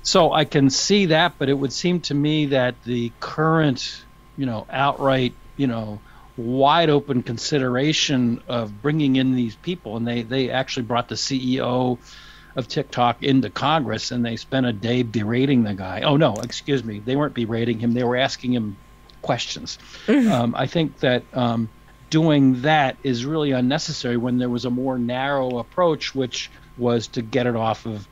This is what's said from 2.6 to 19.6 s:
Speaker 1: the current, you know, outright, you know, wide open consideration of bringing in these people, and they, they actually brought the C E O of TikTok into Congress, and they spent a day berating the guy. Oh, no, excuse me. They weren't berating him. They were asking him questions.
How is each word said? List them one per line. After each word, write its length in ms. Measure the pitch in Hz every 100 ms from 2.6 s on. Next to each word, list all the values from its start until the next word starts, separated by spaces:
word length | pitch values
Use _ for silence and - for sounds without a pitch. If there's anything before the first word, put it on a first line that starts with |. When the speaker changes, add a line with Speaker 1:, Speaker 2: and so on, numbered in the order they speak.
| 123 123
Speaker 1:
the 280 | 117 123 117 -
current, 880 | - - 160 160 151 123 - - - - - -
you 100 | 131
know, 200 | 110 -
outright, 640 | 131 139 - 135 131 123 - - -
you 100 | 139
know, 340 | 113 107 104 - - - -
wide 520 | 117 131 139 165 160
open 320 | 147 143 127
consideration 1200 | 117 117 - 147 127 123 147 151 - 131 120 120 -
of 340 | 120 107 104
bringing 340 | 147 156 143 131
in 180 | 131
these 200 | 127 117 -
people, 400 | 165 185 113 113
and 100 | 117
they, 160 | 120
they 280 | 113 131 123
actually 340 | 127 135 135
brought 240 | 113 120 123
the 80 | 120
C 380 | - 135 127 131
E 40 |
O 360 | 120 123 127 120 - - - - - -
of 120 | 120
TikTok 540 | - 135 - 120 117
into 280 | 131 135 107
Congress, 600 | - 139 160 135 110 -
and 120 | 123
they 120 | 117 113
spent 300 | - 135 123
a 60 |
day 300 | 104 113 127
berating 600 | 120 110 104 120 139 131
the 120 | 107
guy. 280 | 98 95 95
Oh, 140 | 151 143
no, 180 | 151
excuse 480 | 104 120 - - 135
me. 140 | 113 104
They 180 | 107 135
weren't 180 | 147
berating 440 | 131 110 117 117 110
him. 140 | 117
They 100 | 120
were 120 | 120 123
asking 380 | 131 - 127
him 220 | 123 107 98 - - - -
questions. 580 | - 127 - 78